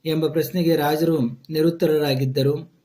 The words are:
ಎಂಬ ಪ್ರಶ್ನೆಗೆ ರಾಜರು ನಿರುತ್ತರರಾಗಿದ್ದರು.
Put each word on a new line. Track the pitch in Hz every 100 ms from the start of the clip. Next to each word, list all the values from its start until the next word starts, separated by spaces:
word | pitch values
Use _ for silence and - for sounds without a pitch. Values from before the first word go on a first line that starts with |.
| 160
ಎಂಬ | 160 151
ಪ್ರಶ್ನೆಗೆ | 160 147 180 165 156
ರಾಜರು | 147 151 165 160 117 - -
ನಿರುತ್ತರರಾಗಿದ್ದರು. | 156 165 165 160 151 147 131 131 135 135 147 - _